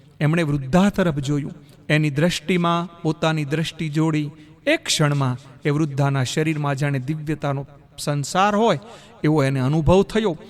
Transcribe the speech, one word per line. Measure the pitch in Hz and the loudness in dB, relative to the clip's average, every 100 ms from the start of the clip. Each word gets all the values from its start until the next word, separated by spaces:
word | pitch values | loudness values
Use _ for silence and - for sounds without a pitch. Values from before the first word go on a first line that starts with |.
| - - | -16 -2
એમણે | 147 170 | 0 2
વૃદ્ધા | 151 147 131 180 202 | 0 -2 2 4 4
તરફ | 196 175 143 | 2 0 -2
જોયું. | 131 147 143 - - - - | -2 -4 -4 -12 -20 -10 0
એની | 151 151 | 2 2
દ્રષ્ટિમાં | 135 175 - - 180 170 170 170 170 | 2 0 0 -2 0 0 0 -4 -6
પોતાની | 165 160 160 160 143 | -6 -2 0 -2 -2
દ્રષ્ટિ | 151 160 - 160 | -4 -4 -6 -4
જોડી | 151 160 156 147 - - - 277 | 0 0 0 -4 -10 -20 -6 -2
એક | 330 - | 0 0
ક્ષણમાં | - 147 143 131 123 - - 151 | 0 2 2 0 -4 -10 -6 -2
એ | |
વૃદ્ધાના | 143 156 139 143 139 | 0 0 0 0 0
શરીરમાં | 127 160 156 151 143 139 | -2 -2 -2 -2 -2 -2
જાણે | 147 139 | -2 -2
દિવ્યતાનો | 127 156 151 151 143 139 139 143 - 139 | -4 -6 -6 -4 -4 -4 -8 -16 -20 -10
સંસાર | - 143 139 180 202 208 | -4 -4 -2 0 2 2
હોય | 233 147 - - - - | 2 0 -4 -20 -20 -2
એવો | 151 156 | 2 2
એને | 135 135 | 2 0
અનુભવ | 127 160 151 190 | 0 2 4 4
થયો, | 196 220 214 165 | 4 0 -2 -4